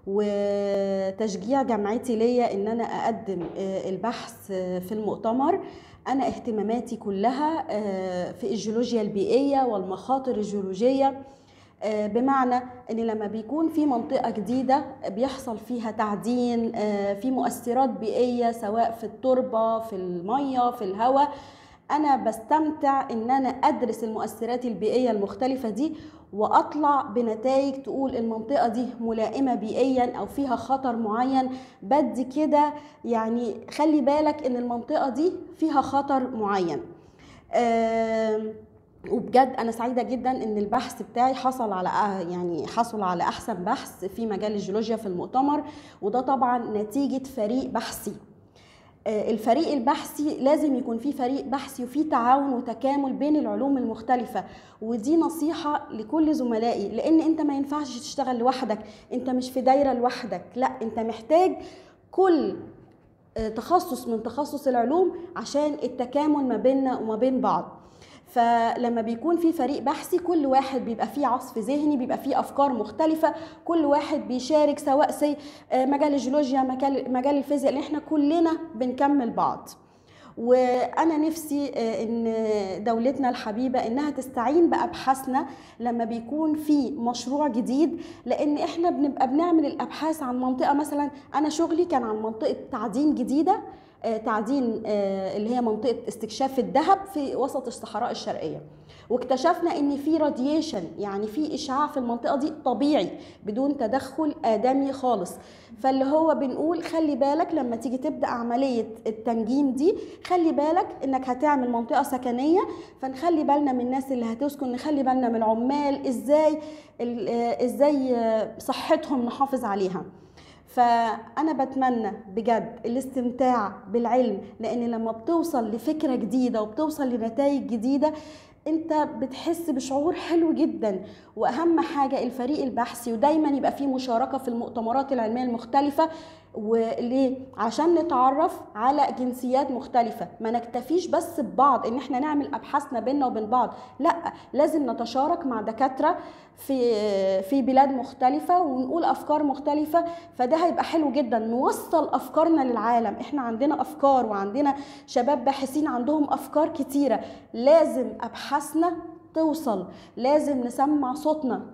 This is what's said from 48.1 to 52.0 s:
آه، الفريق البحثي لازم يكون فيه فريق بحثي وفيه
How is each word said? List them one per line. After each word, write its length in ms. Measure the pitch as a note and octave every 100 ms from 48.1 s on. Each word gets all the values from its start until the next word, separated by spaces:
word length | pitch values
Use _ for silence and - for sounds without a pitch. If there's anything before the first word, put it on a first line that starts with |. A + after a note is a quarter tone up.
| - - - - _ - - - _ -
آه، 240 | G#3+ -
الفريق 400 | A3 B3 B3+ E4+
البحثي 640 | D4 A#3+ D4+ - - D4+ -
لازم 360 | C4 D4+ D4+ B3+
يكون 220 | - A3+
فيه 140 | C#4+
فريق 340 | - B3 C#4 B3
بحثي 380 | C4+ - -
وفيه 260 | A#3+ C#4+